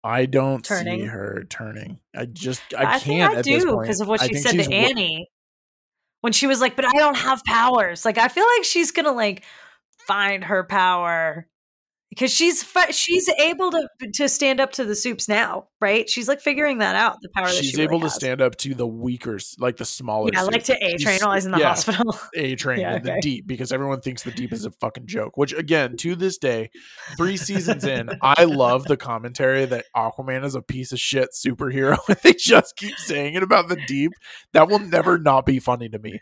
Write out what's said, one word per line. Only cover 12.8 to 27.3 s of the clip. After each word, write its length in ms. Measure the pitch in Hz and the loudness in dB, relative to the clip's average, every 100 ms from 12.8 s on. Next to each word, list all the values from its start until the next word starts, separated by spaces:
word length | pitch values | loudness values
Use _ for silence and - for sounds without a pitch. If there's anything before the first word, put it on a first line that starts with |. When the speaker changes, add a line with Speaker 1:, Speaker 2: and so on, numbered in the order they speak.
| 330 | 2
Speaker 2:
she's 380 | - - 359 339 - | 0 0 0 2 2
able 320 | 311 339 370 | 2 2 0
to, 160 | 339 277 _ 240 208 | 0 -4 _ -10 -2
to 120 | 285 | 0
stand 320 | - 277 262 | 2 0 2
up 140 | 262 | -2
to 100 | 269 | -2
the 120 | 226 208 | -4 -2
Supes 320 | 247 226 - | -4 -4 -2
now, 400 | 208 233 196 - _ | 0 0 -4 -12 _
right? 300 | 202 214 220 | 0 2 0
She's, 180 | 247 226 | -4 -2
like, 140 | 277 | -2
figuring 380 | - 277 302 247 | 0 0 0 0
that 140 | 202 | 0
out, 220 | 190 226 226 | 2 0 -2
the 80 | 180 | -6
power 120 | 196 180 | -4 0
that 80 | 180 | 0
Speaker 1:
She's 140 | 139 | -2
Speaker 2:
she 60 | 135 | 0
really 80 | 156 | 0
Speaker 1:
able 140 | 165 | 0
to 60 | 160 | -2
Speaker 2:
has. 80 | - | -2
Speaker 1:
stand 260 | 135 127 | -4 2
up 160 | 127 - | 0 0
to 180 | 135 127 | -6 -4
the 100 | 120 | -4
weaker, 500 | 113 123 123 123 104 | -4 -6 -6 -6 -8
s-, 200 | - - | -8 -4
like, 180 | 123 117 | -4 -2
the 80 | 113 | -8
smaller 440 | - 120 107 110 | -8 -4 -2 0
Speaker 2:
Yeah, 80 | 190 | 0
like, 240 | 190 226 240 | 0 0 0
Speaker 1:
Supe. 120 | 247 | 0
Speaker 2:
to 80 | 196 | 0
A-Train 120 | 170 | 0
Speaker 1:
She's 240 | 147 190 | 0 2
Speaker 2:
while 120 | 208 196 | 2 0
he's 100 | 190 | 0
in 60 | |
the 60 | 175 | 2
Speaker 1:
yeah, 100 | 147 | 2
Speaker 2:
hospital. 500 | 170 - 185 226 - - | 2 -2 0 -2 -4 -8
<laughs> 100 | 170 | -6
Speaker 1:
A-Train 460 | 139 127 131 120 | -4 -4 -4 -2
Speaker 2:
Yeah, 140 | 90 90 | -2 -4
Speaker 1:
with 80 | |
the 80 | - | -4
Speaker 2:
okay. 80 | 185 | -4
Speaker 1:
Deep, 260 | 147 127 95 | -2 -4 -8
because 240 | 123 127 | -8 -4
everyone 300 | 135 139 135 | -4 -4 -4
thinks 220 | 131 123 | -6 -8
the 80 | 123 | -10
Deep 200 | 113 123 | -8 -8
is 140 | 113 107 | -8 -10
a 60 | |
fucking 360 | - 117 113 120 | -8 -8 -8 -10
joke, 300 | 208 110 - | -8 -6 -2
which, 160 | 143 | -2
again, 420 | 147 156 160 127 123 | -2 0 0 0 -4
to 180 | 165 175 | -6 -2
this 200 | 190 - | -4 -2
day, 320 | 135 117 113 - - - - - | -2 -2 -6 -12 -20 -20 -16 -2
three 220 | 175 | -2